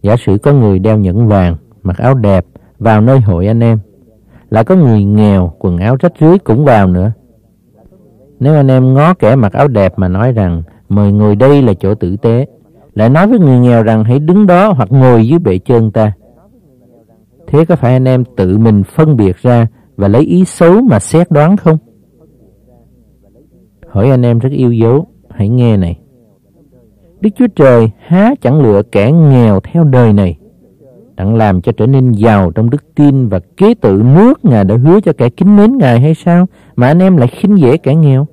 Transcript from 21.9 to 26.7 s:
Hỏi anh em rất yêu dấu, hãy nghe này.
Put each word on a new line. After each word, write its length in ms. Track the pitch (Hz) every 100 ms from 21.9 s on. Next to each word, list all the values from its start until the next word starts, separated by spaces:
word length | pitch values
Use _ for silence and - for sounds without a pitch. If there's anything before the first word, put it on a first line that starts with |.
| _ _ _ _ _ _ _ 123 120 117 123 117 _ _ _ _ _ _ _ -
Hỏi 220 | - 120
anh 120 | 131
em 160 | 120 117
rất 140 | 131
yêu 200 | 139 127
dấu, 340 | 117 113 135 170 _ _
hãy 180 | - 101
nghe 280 | 123 120 104
này. 240 | 87 85 _ _ _ _ _ _ _